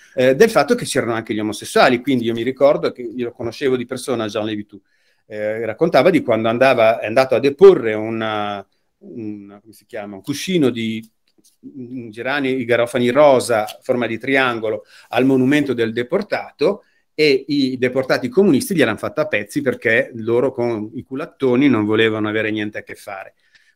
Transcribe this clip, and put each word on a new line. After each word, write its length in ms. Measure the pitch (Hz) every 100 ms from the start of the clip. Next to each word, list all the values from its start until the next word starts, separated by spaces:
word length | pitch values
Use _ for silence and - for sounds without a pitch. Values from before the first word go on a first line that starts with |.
| _
eh, 220 | - 127 135
del 120 | 226
fatto 280 | 156 143 240
che 80 |
c'erano 300 | 147 135 113
anche 200 | 113 113
gli 60 | 107
omosessuali. 600 | 107 107 113 220 151 123
Quindi 260 | 143 131 113
io 60 |
mi 120 | 117
ricordo 480 | 117 131 139 165 143
che 100 | -
io 220 | 120 120
lo 80 | 120
conoscevo 420 | - 117 - 143
di 100 | 127
persona, 420 | 120 127 135 120 110
Jean 180 | 107
Lévitou. 360 | 107 107 104 98 _ _ _ _ _
Eh, 400 | 107 107 110 113
raccontava 440 | 107 170 160 147
di 120 | 165
quando 260 | - 113 113
andava, 520 | 120 131 123 110 113
è 60 | 113
andato 280 | 113 131
a 60 | 113
deporre 520 | 139 143 196 175 113
una, 720 | 107 110 113 113 107 104 101 98 _ _ _
un, 600 | 202 151 107 104 101 101
come 120 | 113
si 120 | 104
chiama, 300 | _ 117 104
un 80 | 98
cuscino 480 | 95 139 - 180 135
di, 340 | 113 113 110 113 _ _ _ _ _ 135
in 340 | 143 120 127 117
gerani, 380 | 104 117 143 131
i 140 | 131
garofani 460 | 113 117 120 131 123
rosa 540 | 127 151 127 110 113
a 140 | 107 -
forma 240 | - 123 117
di 100 | 113
triangolo 680 | 127 135 131 117 107 104 - - _
al 160 | 117
monumento 480 | 131 135 127 147 143
del 200 | 117 113
deportato, 920 | 113 120 196 202 120 104 - 147 208 _ _ _
e 320 | - 151 131 -
i 280 | 143 131 127
deportati 500 | 123 131 127 143 127
comunisti 480 | 127 202 131 - 175
gliel'hanno 200 | 117 104
fatta 260 | 107 -
a 40 | 151
pezzi 340 | 104 104 -
perché 520 | 131 110 117 113 -
loro 380 | 120 110 120 131
con 400 | - 120 113 107
i 80 | 127
culattoni 680 | - 131 170 - 131 123 143
non 160 | 113
volevano 440 | 104 110 113 110 107
avere 240 | 107 107
niente 260 | 107 104 107
a 40 |
che 100 | -
fare. 400 | 101 - 98 98 _ _ _ _